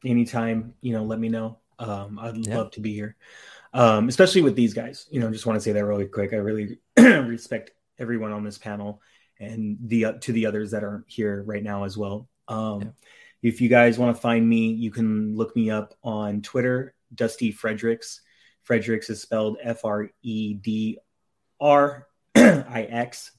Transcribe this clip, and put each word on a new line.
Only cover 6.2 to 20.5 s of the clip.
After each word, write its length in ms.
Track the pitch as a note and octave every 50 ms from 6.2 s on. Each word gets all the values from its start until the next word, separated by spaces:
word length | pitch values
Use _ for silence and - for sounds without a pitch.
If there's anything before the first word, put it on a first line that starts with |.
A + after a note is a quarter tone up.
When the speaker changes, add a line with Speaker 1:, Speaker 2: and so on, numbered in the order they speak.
| G2+ F#2+ -
Speaker 1:
I 20 |
really 420 | G#2+ G2+ G#2 A2 A2 G#2+ G#2 A#2 - _
<clears throat> 100 | _ _ -
respect 720 | A#3 C4 G#3+ D3+ C3 A#2 A#2 A2+ - - B2+ G#2+ - - _ _ _ _ _ -
everyone 340 | B2+ A2+ A#2+ A2+ A2 G#2+ G#2+
on 120 | G#2 G#2
this 140 | G#2 G2+ -
panel 420 | - A2 G#2 G2+ G2+ G#2 G#2 G#2 _ _ _ _ _ _ _ -
and 380 | G#2 G#2 A2+ A2+ A2 G#2 G#2 G#2
the, 260 | A#2+ A2 A#2 A#2 A2
uh, 60 | A2 A2 -
to 120 | - - A#2
the 140 | A2+ A2
others 260 | G#2+ G#2 G#2+ G#2+ G2+ A2
that 100 | G#2 G#2
aren't 200 | G2+ G#2 G2+ - -
here 340 | - - A2 G#2 G2+ G2+ G2+
right 180 | G#2+ G#2+ G2+ G#2
now 220 | G#2+ G2+ G2+ G2+
as 120 | G2 F#2+
well. 320 | G#2 G#2 G2 G2+ G#2+ - - _ _ _ -
Um, 340 | A2+ A2 A2 A2 G#2 G2+ G2+
Speaker 2:
Yeah. 60 | A2 - _ _ _ - - - - _ _ -
Speaker 1:
if 180 | A#2+ A2 -
you 80 | B2 A#2
guys 300 | B2+ B2 A#2+ A#2+ A2+ A#2
wanna 160 | B2 A#2+ A#2
find 340 | - - A#2+ A#2 A#2 A2+ A2+
me, 240 | A#2 A2+ A2+ A2+ A2+
you 180 | A2 A#2 A2
can 460 | G#2 A#2+ A2+ A2 G#2+ G#2+ G#2+ G#2+ A2
look 180 | G#2+ A2+ G#2+ -
me 160 | A#2+ A2+ G#2+
up 240 | G#2+ G#2+ G#2 - - _ -
on 400 | B2 A2 G#2+ G#2+ G#2 G2+ G#2 G2+
Twitter, 520 | - - C3 A#2+ B2+ B2+ B2+ C3 C3+ - _ _ _ -
Dusty 380 | - A#2+ A2+ - - B2 A2 G#2
Fredericks. 680 | - - A2 G#2+ G#2+ A2 A#2 A#2 A2+ - - - - _ _ _ _ _ _ _ _ _
Fredericks 440 | - B2 A2+ G#2 A2 A2+ G#2+ - -
is 100 | A2 G#2 -
spelled 360 | - A#2 A2 G#2+ G#2+ G#2+ - -
F 220 | A#2 A2+ A2+ -
R 260 | A2 G#2 G#2 G#2+ G#2 _ _ -
E 320 | B2 A2 A2 A2 G#2